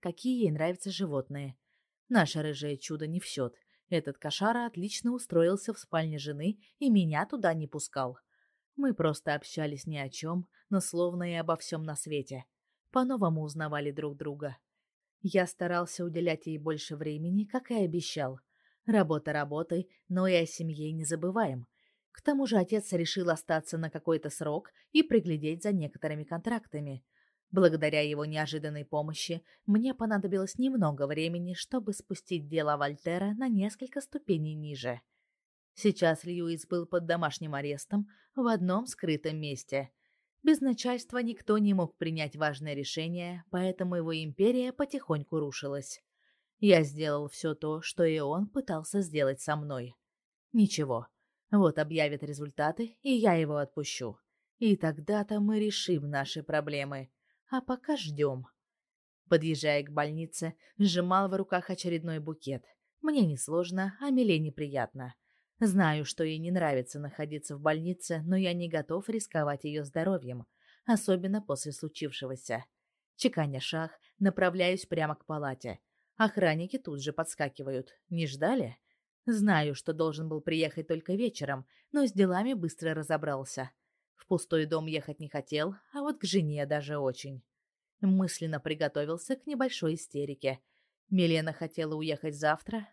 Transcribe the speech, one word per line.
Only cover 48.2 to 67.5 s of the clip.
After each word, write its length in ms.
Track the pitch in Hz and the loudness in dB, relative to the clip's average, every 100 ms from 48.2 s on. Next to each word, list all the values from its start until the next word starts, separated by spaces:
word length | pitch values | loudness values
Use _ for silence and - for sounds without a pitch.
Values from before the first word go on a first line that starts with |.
| 143 165 208 | 0 -2 -2
пытался 540 | 277 269 160 160 202 | -4 -4 -6 -2 -4
сделать 400 | 175 151 135 135 | -2 0 0 0
со 140 | - 151 | -2 -4
мной. 380 | 147 131 123 - _ _ _ _ _ | -4 -8 -8 -14 _ _ _ _ _
Ничего, 520 | 226 202 - 139 120 - _ _ _ - | 4 4 4 -2 -2 -4 _ _ _ 2
вот 260 | 208 175 156 | 6 6 4
объявят 460 | 151 160 151 147 | 0 2 0 0
результаты, 720 | 147 143 147 - 151 165 226 _ | -8 -8 -8 -2 -2 0 -8 _
и 80 | 277 | 0
я 240 | 247 214 170 | 4 6 6
его 220 | 147 147 | 4 0
отпущу. 600 | 139 - 143 - 117 110 _ _ _ - | -2 -4 -6 -6 -8 -10 _ _ _ 0
И 180 | 226 185 | 4 4
тогда-то 640 | 160 151 151 208 208 208 | 2 -2 -2 -2 0 0
мы 200 | 208 214 | 2 2
решим 500 | 214 202 - 160 147 | 0 -2 0 0 0
наши 320 | 143 139 156 | -4 -4 -6
проблемы. 720 | 143 151 147 143 139 135 131 _ _ _ - 262 | -2 -2 0 -4 -4 -8 -12 _ _ _ -6 -4
А 60 | |
пока 360 | 254 247 - 277 | -2 -6 -2 -2
ждём. 500 | 160 147 147 131 131 _ _ _ _ _ _ _ - | -2 0 0 0 -10 _ _ _ _ _ _ _ 2
Подъезжая 540 | 170 160 147 151 147 | 4 4 0 2 2
к 80 | 139 | 2
больнице, 640 | 147 147 156 160 - 160 - _ - | -2 -2 -2 -6 -6 -6 -8 _ 2
сжимал 500 | 202 175 180 185 196 | 2 4 4 4 4
в 60 | 196 | 0
руках 340 | 190 180 180 | 0 -2 -2
очередной 480 | 180 175 170 165 160 | -4 -2 -2 -2 -6
букет. 480 | 151 156 135 127 _ _ _ _ | -6 -8 -6 -8 _ _ _ _
Мне 260 | 302 294 175 | 0 4 4
несложно, 680 | 123 - 165 175 185 190 - | 2 0 0 0 -2 -2 -4
а 80 | 277 | 0
Миле 300 | 254 220 160 | 4 4 4
неприятно. 720 | 156 - 147 139 113 131 127 - _ _ _ - | 2 -4 -4 -2 -4 -6 -14 -16 _ _ _ 0
Знаю, 440 | 226 190 165 151 | 2 6 4 2
что 200 | 143 - | -2 -2
ей 160 | 156 160 | -2 -2
не 100 | 165 | 0
нравится 500 | 180 156 131 127 147 | 2 2 2 -2 -8
находиться 560 | 143 - 151 151 - | -10 -8 -6 -6 -8